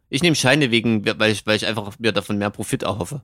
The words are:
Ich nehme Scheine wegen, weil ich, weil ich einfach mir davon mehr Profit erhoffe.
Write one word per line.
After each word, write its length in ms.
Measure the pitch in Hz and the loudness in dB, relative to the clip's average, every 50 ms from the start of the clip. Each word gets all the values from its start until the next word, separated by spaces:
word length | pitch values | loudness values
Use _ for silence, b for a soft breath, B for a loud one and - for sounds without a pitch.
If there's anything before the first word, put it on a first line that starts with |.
| _ _ | _ _
Ich 120 | - 135 | -4 0
nehme 140 | 180 180 151 | 2 2 2
Scheine 340 | - - 127 135 156 147 123 | 2 4 4 4 4 4 2
wegen, 340 | 113 117 107 117 113 107 98 117 110 104 | 2 2 2 2 2 2 0 0 0 2
weil 120 | 110 110 | 2 2
ich, 140 | 107 101 - | 0 0 0
weil 100 | - 107 | 0 0
ich 100 | 107 - | 0 0
einfach 320 | 90 110 113 104 101 101 - | -2 -2 -4 -6 -8 -8 -4
mir 140 | 113 113 | -2 -2
davon 260 | 98 104 98 - 107 101 | 0 0 -2 -2 -2 -2
mehr 120 | 101 104 | -2 -2
Profit 340 | 101 - 107 - - 127 - | -4 -6 -6 -4 -4 -4 -2
erhoffe. 380 | - 98 - 87 - 143 143 | -4 -4 -4 -6 -8 -8 -10